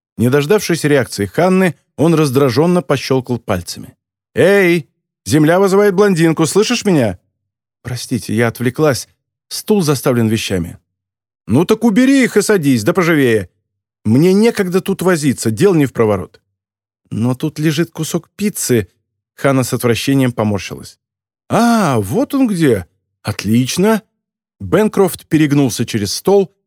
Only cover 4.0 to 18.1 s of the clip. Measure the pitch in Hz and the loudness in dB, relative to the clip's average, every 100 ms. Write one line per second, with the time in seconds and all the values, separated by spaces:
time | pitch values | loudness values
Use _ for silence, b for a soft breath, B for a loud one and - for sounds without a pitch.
4 | _ _ _ 110 170 202 175 170 - _ | _ _ _ 0 2 4 2 0 -4 _
5 | _ _ - 151 151 180 196 196 208 185 | _ _ -2 2 2 2 2 2 2 2
6 | 208 160 165 160 160 196 214 240 208 156 | 2 2 0 0 0 0 0 -2 0 0
7 | 110 90 _ _ _ _ _ _ - 120 | 0 -4 _ _ _ _ _ _ -12 -12
8 | - 117 - 107 117 - 120 - 151 117 | -6 -6 -4 -2 -2 -2 -6 0 0 -2
9 | - _ _ _ _ - - 208 151 139 | -8 _ _ _ _ -10 -2 0 0 0
10 | 147 120 110 110 - 92 80 - _ _ | 0 0 0 -2 -4 -6 -6 -12 _ _
11 | _ _ _ _ - 123 185 220 233 196 | _ _ _ _ -2 0 2 0 2 2
12 | 262 277 233 208 202 202 143 120 110 180 | 2 2 2 0 0 0 2 0 0 0
13 | 165 156 123 110 92 _ _ _ _ _ | 0 2 2 0 -4 _ _ _ _ _
14 | 104 123 180 196 226 226 180 180 196 190 | 0 2 4 4 2 0 -2 -2 -4 -2
15 | 185 165 143 - 120 110 196 165 131 - | -2 0 -2 -2 -4 0 2 2 0 0
16 | 110 98 80 _ _ _ _ _ _ _ | 0 0 -6 _ _ _ _ _ _ _
17 | _ 101 123 127 156 151 156 156 165 - | _ -4 -2 -2 -6 -4 -2 -2 -4 -6
18 | 156 | -6